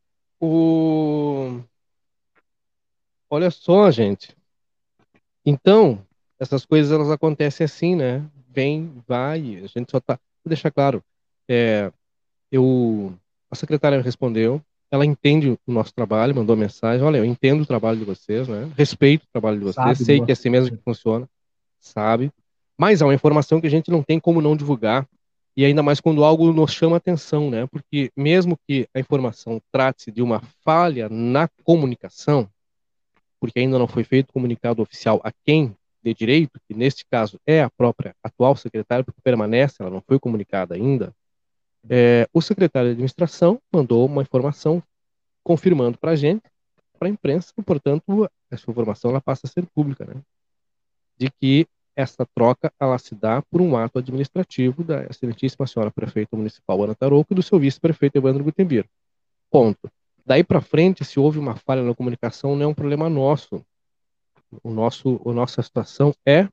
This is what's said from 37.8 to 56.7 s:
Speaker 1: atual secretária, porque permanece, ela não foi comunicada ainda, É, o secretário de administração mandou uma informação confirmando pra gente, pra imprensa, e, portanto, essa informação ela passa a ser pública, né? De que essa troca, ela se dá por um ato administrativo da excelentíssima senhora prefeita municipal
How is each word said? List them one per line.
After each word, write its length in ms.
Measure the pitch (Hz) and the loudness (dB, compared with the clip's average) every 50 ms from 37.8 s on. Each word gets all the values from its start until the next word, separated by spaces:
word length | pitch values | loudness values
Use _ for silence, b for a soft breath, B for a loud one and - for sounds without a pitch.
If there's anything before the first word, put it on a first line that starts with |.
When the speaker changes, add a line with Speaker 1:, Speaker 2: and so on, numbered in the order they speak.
| 123 123 - - - 98 - _ - | 0 0 0 -2 -8 -12 -14 _ -14
Speaker 1:
atual 320 | 113 - - 120 131 139 | -12 -4 0 2 2 2
secretária, 480 | 113 - 117 - 110 104 - 120 127 131 | 0 -4 -8 -8 -8 -6 -4 -4 -4 -4
porque 160 | - - _ | -6 -10 _
permanece, 600 | _ 127 127 113 107 107 113 120 139 143 - - 101 | _ 0 0 2 0 0 0 0 0 0 -2 -8 -10
ela 80 | 92 | -10
não 100 | 92 95 | -10 -12
foi 180 | - - 127 139 | -2 0 0 0
comunicada 560 | - 123 113 107 98 - - 98 92 87 87 | 0 -2 -6 -6 -6 -6 -6 -6 -6 -6 -6
ainda, 360 | 90 110 135 139 123 98 92 - _ _ _ _ _ _ _ _ _ _ _ _ _ _ 113 | -4 -2 -2 -2 -2 -4 -8 -12 _ _ _ _ _ _ _ _ _ _ _ _ _ _ -2
É, 400 | 123 123 120 120 120 120 113 - - | 2 4 6 6 6 4 2 2 0
o 80 | 170 | -2
secretário 480 | - - 208 - 185 160 - 135 123 120 | 0 0 0 0 0 0 2 0 0 0
de 40 | 120 | 0
administração 680 | 117 127 131 - - 175 160 - - 175 170 220 262 _ _ - | -2 -4 -6 -4 -4 -4 -4 0 2 2 2 2 0 _ _ 0
mandou 340 | 165 135 117 120 117 127 | 0 2 2 4 2 2
uma 160 | 135 143 139 139 | 2 0 -2 -4
informação 600 | - - 127 127 147 143 - - 151 160 175 - _ _ _ _ _ _ _ _ _ _ _ _ | -2 -2 -2 -2 -2 -4 -4 -2 -2 -2 -2 -4 _ _ _ _ _ _ _ _ _ _ _ _
confirmando 520 | - 170 151 - 190 175 139 123 120 113 - | 0 0 0 2 2 2 2 2 0 -2 -4
pra 160 | - 160 165 | -2 -2 0
gente, 260 | 147 143 147 190 220 - _ _ _ _ _ _ _ _ _ _ _ | 0 0 0 -2 -2 -6 _ _ _ _ _ _ _ _ _ _ _
pra 100 | 165 185 | -6 -6
imprensa, 440 | 208 - - 143 139 180 170 - _ | -4 -4 -2 -2 -2 -2 -4 -8 _
e, 60 | - 208 | -8 -4
portanto, 640 | - 170 143 - 143 143 160 - - 196 214 214 - - _ _ _ | -2 -2 -2 0 -2 -2 -2 -2 -2 -2 -2 -2 -2 -6 _ _ _
essa 200 | 127 110 - - | -16 -12 -10 -8
informação 400 | 113 120 113 107 101 - - 120 | -6 -4 -4 -4 -4 -4 -4 -4
ela 100 | 127 135 | -4 -2
passa 260 | - - 135 - - | -4 -4 -6 -6 -8
a 40 | 135 | -8
ser 140 | - 180 180 - _ | -8 -8 -8 -4 _
pública, 300 | 151 147 143 135 - - | -4 -4 -4 -6 -8 -12
né? 160 | - - 135 - _ _ _ _ _ _ _ _ _ _ _ _ _ _ _ _ _ _ | -14 -16 -18 -20 _ _ _ _ _ _ _ _ _ _ _ _ _ _ _ _ _ _
De 140 | - 127 139 | -8 -8 -8
que 360 | - _ 139 135 135 147 165 - _ _ _ _ _ | -6 _ 0 2 4 4 2 0 _ _ _ _ _
essa 300 | - 131 - - - 127 - _ | -6 -6 -6 -6 -8 -8 -6 _
troca, 380 | - 117 120 123 - - - - _ | 2 2 2 2 0 -4 -6 -4 _
ela 200 | 143 131 127 120 | -2 -2 -2 -2
se 160 | - - 110 | -6 -10 -10
dá 280 | 101 107 110 113 135 - | -6 -4 -2 -2 -2 -4
por 180 | _ - 175 | _ 0 0
um 160 | 180 170 131 | 2 2 2
ato 220 | 117 113 113 - 127 | 0 -2 -4 -4 -6
administrativo 840 | 127 127 127 135 139 - - - - - - - 127 127 131 151 170 | -6 -6 -6 -6 -6 -6 -6 -6 -8 -6 -4 -2 -2 -2 -2 -4 -6
da 200 | 160 151 139 135 | -6 -6 -6 -8
excelentíssima 640 | - - - - 120 110 - - 131 - - 139 | -10 -12 -8 -8 -8 -6 -4 -6 -6 -4 -6 -8
senhora 240 | 120 - 117 107 107 | -6 -4 -4 -4 -4
prefeita 460 | - - - - - 110 107 - - | -4 -8 -10 -6 -6 -6 -6 -4 -6
municipal 460 | 110 107 110 - _ _ - | -6 -6 -8 -8 _ _ -4